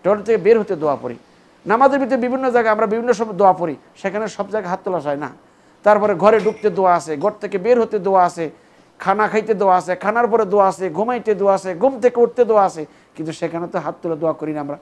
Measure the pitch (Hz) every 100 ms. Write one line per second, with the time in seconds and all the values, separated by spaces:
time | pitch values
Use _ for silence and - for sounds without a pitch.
0 | 175 208 202 220 175 226 202 170 151 127
1 | 123 117 _ _ _ _ 170 220 269 277
2 | 262 254 247 262 262 240 226 214 220 220
3 | 240 208 220 185 196 151 165 131 _ -
4 | 196 208 220 - 196 214 180 185 202 175
5 | 147 143 139 - _ _ _ _ 208 208
6 | 208 180 202 226 202 208 208 180 185 170
7 | 156 147 196 202 202 196 196 247 220 214
8 | 190 190 175 170 156 - _ _ _ _
9 | 185 202 214 214 214 202 196 180 170 180
10 | 190 226 240 226 208 202 196 175 185 160
11 | 220 247 220 196 196 190 185 170 254 262
12 | 240 240 233 240 226 214 190 160 151 _
13 | _ - 160 151 165 165 175 185 151 160
14 | 175 156 160 151 156 151 143 143